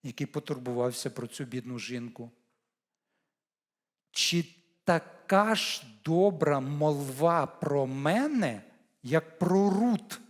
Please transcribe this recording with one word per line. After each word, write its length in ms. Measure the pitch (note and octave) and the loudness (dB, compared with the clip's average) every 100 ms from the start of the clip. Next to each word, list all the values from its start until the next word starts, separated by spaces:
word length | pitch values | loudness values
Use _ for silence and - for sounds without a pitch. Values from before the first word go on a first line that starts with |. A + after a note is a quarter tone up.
Який 240 | C#3 - C#3 | -12 -8 -8
потурбувався 840 | D3 - C#3 B2 B2 B2 A#2+ C3 | -8 -8 -8 -4 -2 -2 -2 -8
про 160 | - A#2+ | -8 -10
цю 180 | - | -10
бідну 340 | C3 B2+ A#2 A#2+ | -8 -8 -8 -10
жінку. 520 | G#2+ B2 A#2+ A2+ A#2+ _ _ _ _ _ _ _ _ _ _ _ _ _ _ _ _ _ _ | -8 -10 -10 -14 -18 _ _ _ _ _ _ _ _ _ _ _ _ _ _ _ _ _ _
Чи 340 | - - E3+ E3 _ _ _ | -4 0 0 -2 _ _ _
така 720 | - E3 - - - G3 G#3+ | 0 0 0 -20 2 2 4
ж 280 | G#3+ - - - - | 0 0 -6 -10 -10
добра 560 | - E3 G3+ E3 D#3 C#3+ | -2 4 2 2 0 0
молва 880 | C3+ D3 D3+ C#3+ C#3 C3 E3 E3+ C3+ | 0 0 2 2 -4 2 4 4 0
про 400 | - D#3 C#3+ C3 | -4 -2 0 0
мене, 760 | C3+ C#3+ G3+ D4 C4+ E3 G#2+ - _ _ _ | 0 0 2 2 0 0 -2 -12 _ _ _
як 360 | A#2+ D#3 D#3+ - | 0 0 0 -2
про 320 | F3 F#3+ G3+ | 2 4 4
Рут 500 | F#3+ A#3+ A3 - - | 4 2 0 -4 -18